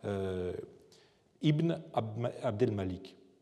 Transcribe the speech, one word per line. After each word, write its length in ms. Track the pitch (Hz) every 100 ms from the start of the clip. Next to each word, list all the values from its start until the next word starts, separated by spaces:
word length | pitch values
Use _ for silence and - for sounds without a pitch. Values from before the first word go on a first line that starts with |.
euh, 500 | 107 101 95 92 90 90 - - - - - _ _ _
ibn 340 | 151 151 165 165 -
Ab-, 380 | - 110 107 120 -
Abdelmalik. 760 | 131 104 120 104 92 90 - - - -